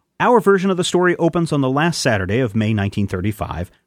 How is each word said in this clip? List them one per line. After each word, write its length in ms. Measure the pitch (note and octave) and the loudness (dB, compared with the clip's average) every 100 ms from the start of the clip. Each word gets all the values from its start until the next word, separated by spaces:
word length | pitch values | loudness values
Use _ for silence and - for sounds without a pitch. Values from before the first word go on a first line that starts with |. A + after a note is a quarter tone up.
| _ - | _ -4
Our 220 | F#3+ B3 | 2 2
version 280 | G3+ G3 F#3+ | 4 2 2
of 80 | F3+ | -2
the 60 | |
story 320 | F3 F3+ F3+ E3+ | 0 2 2 2
opens 360 | E3 F3 E3+ | 0 0 -2
on 80 | D3 | 0
the 80 | C3 | 0
last 320 | C3+ E3 D#3 | 0 0 0
Saturday 380 | C3+ G#2+ F2+ A2+ | 0 0 0 0
of 140 | B2+ G#2+ | 0 0
May 180 | G#2+ | 0
nineteen 340 | A2 G2 - G2 | 0 -2 -2 -4
thirty-five 640 | F#2+ G2 G2+ - D2+ - _ | -2 -4 -4 -6 -6 -8 _